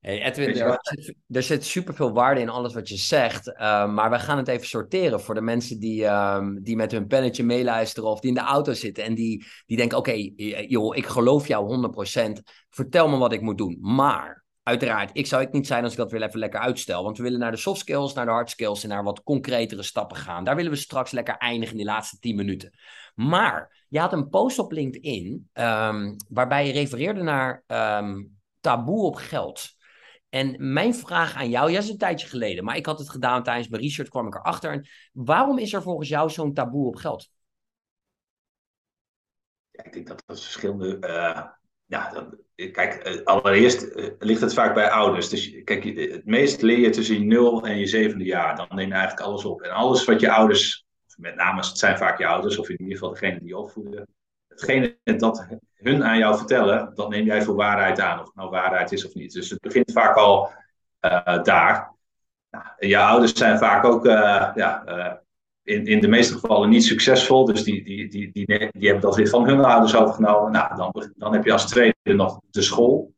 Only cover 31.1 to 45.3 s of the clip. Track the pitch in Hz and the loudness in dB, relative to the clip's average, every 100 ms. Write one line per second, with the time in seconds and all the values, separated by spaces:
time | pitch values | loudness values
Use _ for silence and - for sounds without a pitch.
31.1 | 175 165 135 127 120 151 180 208 202 190 | -4 -2 -4 -4 0 0 0 -4 -4 -4
32.1 | 165 - 127 110 87 101 135 143 151 143 | -4 -8 -8 -6 -6 -8 -8 -8 -10 -12
33.1 | 135 127 123 120 120 117 113 139 143 143 | -4 -2 -2 -2 -6 -6 -8 -6 -8 -8
34.1 | 127 110 - - 170 160 143 139 - _ | -8 -8 -6 -6 -6 -8 -10 -12 -20 _
35.1 | 131 123 165 277 254 214 202 175 165 151 | -12 0 2 2 0 -4 -6 -6 -8 -4
36.1 | 147 156 156 151 143 120 139 131 - 160 | -2 -2 -2 -6 -4 -4 -4 -4 -6 -10
37.1 | - - _ _ _ _ _ _ _ _ | -10 -14 _ _ _ _ _ _ _ _
38.1 | _ _ _ _ _ _ _ _ _ _ | _ _ _ _ _ _ _ _ _ _
39.1 | _ _ _ _ _ _ - - - - | _ _ _ _ _ _ -20 -20 -18 -18
40.1 | - _ 82 - - 101 101 92 95 92 | -20 _ -18 -16 -8 -6 -6 -6 -6 -8
41.1 | 85 85 80 - _ _ _ _ - - | -4 -4 -6 -14 _ _ _ _ -8 -8
42.1 | - - - _ - 92 101 92 - 95 | -12 -16 -20 _ -16 -10 -4 -4 -4 -8
43.1 | 87 - 95 101 98 123 - - - - | -6 2 2 4 6 6 4 -4 -10 -10
44.1 | - 107 113 127 - 110 107 104 110 101 | -6 0 2 2 2 2 4 2 4 2
45.1 | 92 - | 0 -2